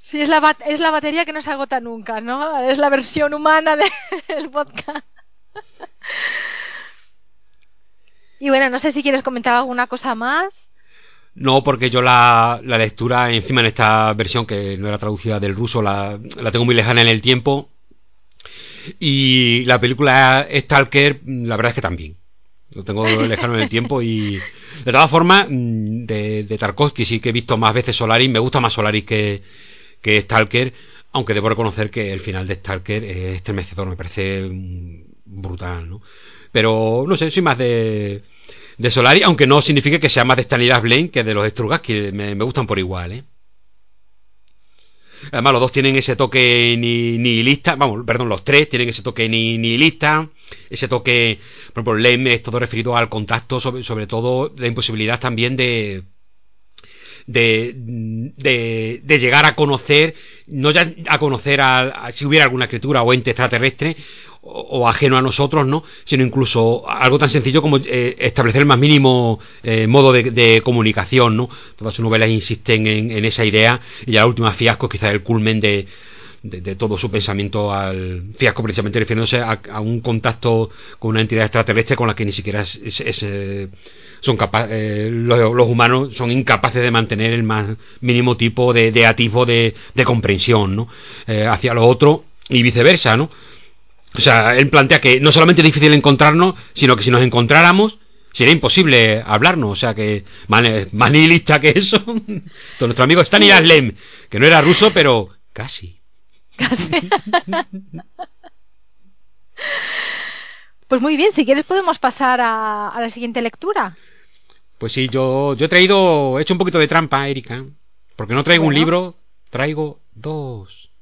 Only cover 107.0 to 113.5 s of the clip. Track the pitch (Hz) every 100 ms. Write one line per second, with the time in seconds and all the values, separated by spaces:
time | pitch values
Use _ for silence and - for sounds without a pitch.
107 | 185 415 - 349 - 330 - 190 190 160
108 | - - - - 349 - - - - -
109 | - - - - - - - - - -
110 | - - - - - - - - - 254
111 | 269 302 370 403 240 277 311 370 370 320
112 | 262 - 262 254 233 220 220 208 208 -
113 | 233 226 233 233 233